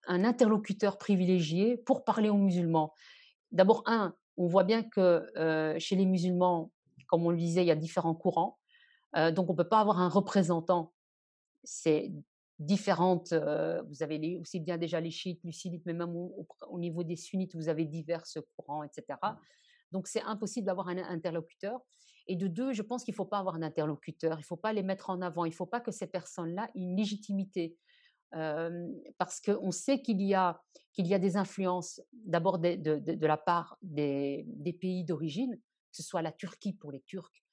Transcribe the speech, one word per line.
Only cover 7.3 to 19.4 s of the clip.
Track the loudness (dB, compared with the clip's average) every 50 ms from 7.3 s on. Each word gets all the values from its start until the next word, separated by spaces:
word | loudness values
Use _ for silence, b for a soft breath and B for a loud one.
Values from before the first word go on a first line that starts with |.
le | 2
disait, | 2 0 0 2 4
il | 4 4
y |
a | 4
différents | 2 0 -4 -2 -2 0 0 -2
courants. | 0 0 0 2 2 0 0 -4 _ _ b b b b b b b b b 0
Heu, | 2 2 2
donc, | 2 2 0 0
on | 2
peut | 0 2 4
pas | 4 4
avoir | 6 4 4 4
un | 2 4
représentant. | 4 2 2 4 2 2 4 4 2 0 2 2 2 0 0 -4 _ _ _ _ _ _ _ _ _ _ _ _ _ _
C'est | -18 -16 -10 -2 2 2 2 2 0 -4 -8 -10 -12 _ _ _ _ _ _ -8
différentes, | -2 0 0 0 2 0 2 4 4 4 4 2 0 0
heu, | -2 0 0 0 -2 0 -2 -2 -2 -4 -6 -8
vous | -8 -8
avez | -6 -4 -4 -4
les, | -4 -4 -6 -6
aussi | -8 -8 -8 -8
bien | -4 -4 -4 -4
déjà | -4 -2 -2 -2
les | -4 -4
chiites, | -8 -8 -8 -8 -8 -8 -10
les | -12
sunnites, | -12 -10 -10 -10 -10 -8 -8
mais | -6
même | -6 -4 -4 -6 -6
au, | -6 -8 -8 -10 -14
au, | -14 -16 -16 -20 -16 -12
au | -8 -6
niveau | -6 -4 -4 -4
des | -6 -6 -6
sunnites, | -8 -8 -6 -4 -4 -4 -4 -6
vous | -6 -2 -2
avez | -2 -2 -2
divers | -4 -4 -8 -6 -6 -6 -6 -6 -10 -12 -12 -12 _ _
courants, | -18 -12 -10 -8 -8
et | -8 -10
cetera. | -12 -16 -12 -12 -10 -6 -6 -6 -6 b